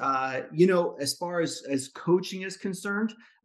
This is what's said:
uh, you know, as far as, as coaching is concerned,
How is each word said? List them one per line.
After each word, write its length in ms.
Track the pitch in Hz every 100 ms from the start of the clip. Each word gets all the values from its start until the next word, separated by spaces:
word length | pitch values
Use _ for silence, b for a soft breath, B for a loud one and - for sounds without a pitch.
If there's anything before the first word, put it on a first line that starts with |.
uh, 380 | 135 131 131 127 -
you 140 | 156 185
know, 300 | 180 170 -
as 140 | 139
far 260 | - 175 175
as, 220 | 160 - -
as 160 | 139 -
coaching 520 | - - 180 190 190
is 140 | 190 185
concerned, 580 | 196 180 202 202 220 - b b